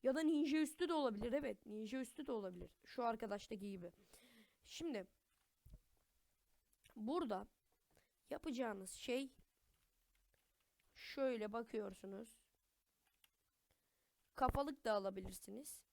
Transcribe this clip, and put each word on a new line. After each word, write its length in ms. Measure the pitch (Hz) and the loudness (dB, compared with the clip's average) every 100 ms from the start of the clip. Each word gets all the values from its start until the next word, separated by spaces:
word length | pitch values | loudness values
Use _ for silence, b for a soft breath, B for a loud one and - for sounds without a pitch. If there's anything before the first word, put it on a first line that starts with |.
Ya 120 | 254 262 | 4 6
da 60 | |
ninja 360 | 311 302 294 302 | 6 6 6 4
üstü 320 | 302 - 349 | 4 2 2
de 40 | |
olabilir. 400 | 320 269 202 233 | 4 2 0 0
Evet, 320 | 269 277 202 - | 0 0 -6 -8
ninja 320 | 214 220 262 | -6 -4 -4
üstü 300 | 247 - 285 | -4 -6 -4
de 40 | |
olabilir. 400 | 233 190 175 175 _ | -4 -4 -8 -14 _
Şu 220 | - - 233 | -10 0 0
arkadaştaki 640 | 226 226 202 - 208 202 | 0 -2 -6 -6 -8 -6
gibi. 200 | 196 175 - B B B 233 220 B - | -8 -10 -14 B B B -20 -20 B -16
Şimdi 420 | - 330 226 180 _ _ _ _ _ - - _ _ _ _ _ _ _ _ _ _ - - | -6 -4 -4 -6 _ _ _ _ _ -20 -20 _ _ _ _ _ _ _ _ _ _ -20 -6
burada 520 | 214 330 302 190 208 _ _ _ _ b b b _ | -2 0 0 -2 -4 _ _ _ _ b b b _
yapacağınız 600 | 285 320 247 233 202 190 | -8 -4 -2 -2 -2 -8
şey 420 | - - 247 269 - _ _ _ _ _ _ _ _ _ _ _ _ _ _ _ | -10 -2 -2 -2 -10 _ _ _ _ _ _ _ _ _ _ _ _ _ _ _
şöyle 600 | - - - 262 240 208 | -16 -10 2 2 2 0
bakıyorsunuz. 920 | 226 226 220 202 196 190 196 226 - _ _ _ _ _ _ _ _ _ _ _ _ _ _ _ _ _ _ _ - | -2 -2 -4 -4 -8 -10 -10 -12 -16 _ _ _ _ _ _ _ _ _ _ _ _ _ _ _ _ _ _ _ 2
Kafalık 500 | 262 - 294 269 226 | 4 4 2 0 2
da 80 | |
alabilirsiniz. 880 | 208 190 190 185 190 - 208 294 - _ | 4 2 -2 -8 -10 -10 -12 -10 -14 _